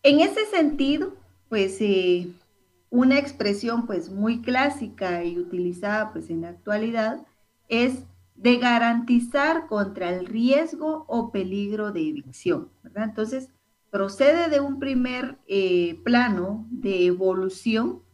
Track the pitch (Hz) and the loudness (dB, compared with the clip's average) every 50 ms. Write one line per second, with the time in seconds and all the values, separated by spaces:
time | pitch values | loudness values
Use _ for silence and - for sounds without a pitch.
0 | - 277 285 302 339 392 - 440 427 427 403 349 311 285 - - 269 277 294 311 | 8 8 8 8 6 4 2 -2 -4 0 2 2 2 2 2 0 0 0 2 0
1 | 370 381 - - - _ _ _ _ _ 226 208 196 190 190 - 220 202 196 185 | -2 -6 -8 -14 -20 _ _ _ _ _ -2 0 0 0 0 0 0 2 2 2
2 | 185 180 175 180 175 180 - _ _ _ _ _ _ _ _ _ _ _ 240 247 | 4 2 2 2 0 -8 -12 _ _ _ _ _ _ _ _ _ _ _ 2 4
3 | 254 262 277 285 277 - - - 214 208 202 202 - 233 233 233 233 - 202 175 | 4 6 4 4 0 -2 -6 -2 -2 0 0 0 -2 -2 -2 -2 -2 -2 -4 -6
4 | 170 185 190 196 214 226 240 240 233 247 247 254 269 285 285 - 226 202 - - | -6 -6 -4 -2 0 0 0 -2 -2 -2 0 2 2 0 0 -4 -10 -10 -8 -6
5 | 196 180 175 175 170 170 170 175 175 - 185 180 180 180 175 - 208 202 208 214 | -4 -4 -2 -2 -4 -4 -4 -6 -6 -4 -4 -4 -4 -4 -4 -4 -4 -2 -2 -2
6 | 214 214 - 165 160 - 165 165 165 170 175 - _ 208 208 214 220 233 233 226 | -4 -4 -8 -12 -10 -8 -8 -8 -8 -10 -14 -14 _ -4 -2 -2 -2 -2 -2 -2
7 | 214 220 262 - - _ _ _ _ _ _ _ _ _ 226 233 247 254 254 - | -2 -2 -4 -8 -14 _ _ _ _ _ _ _ _ _ 0 2 2 0 0 -4
8 | - - - _ _ _ _ - 196 240 240 240 247 247 240 233 233 233 233 233 | -12 -18 -20 _ _ _ _ 0 4 4 4 4 4 2 2 4 2 2 2 0
9 | 240 - 240 240 240 - - 277 285 311 330 330 320 - 220 208 202 196 - - | 2 4 2 2 2 2 0 0 2 2 0 -2 -2 -4 -2 -2 -2 -2 -4 -6
10 | 180 175 180 180 180 - - 226 233 254 269 294 330 320 311 302 302 311 311 302 | -4 -4 -4 -4 -6 -6 -2 0 2 4 4 4 2 0 -6 -6 -4 -4 -4 -6
11 | - - 233 240 233 - - 196 180 185 190 202 202 202 214 208 214 208 208 175 | -6 -4 -4 -4 -4 -2 -4 -4 -4 -2 -4 -4 -4 -4 -4 -4 -4 -4 -4 -4
12 | 156 156 147 143 139 135 127 - - 180 160 135 - - _ _ _ - - 202 | -4 -4 -4 -6 -12 -14 -20 -6 -2 -2 -2 -2 -4 -12 _ _ _ -14 -8 -6
13 | 220 214 208 214 220 226 262 262 262 - _ _ _ _ _ _ _ _ - 202 | -6 -6 -4 -6 -6 -4 -6 -8 -10 -12 _ _ _ _ _ _ _ _ -4 -4
14 | 196 196 202 - 269 285 320 339 339 320 302 277 285 285 269 269 269 277 269 247 | -4 -4 0 4 4 4 6 4 2 2 2 0 0 0 -4 -4 -4 -2 0 0
15 | 247 254 247 247 269 - - _ _ - 196 196 190 185 180 175 175 170 165 - | 0 0 -2 -6 -6 -8 -10 _ _ -2 0 0 2 4 2 2 2 0 -4 -4
16 | - 240 240 240 247 226 202 175 180 190 208 226 220 226 247 - - 196 196 180 | 0 2 4 4 4 2 0 -2 -2 -4 -6 -8 -8 -10 -10 -6 -4 -2 2 2
17 | 180 180 180 185 190 190 185 190 190 190 185 - - 233 220 220 240 349 370 - | 2 2 2 2 2 0 2 0 -2 -4 -6 -4 -2 0 0 0 0 -2 -4 -8
18 | _ _ | _ _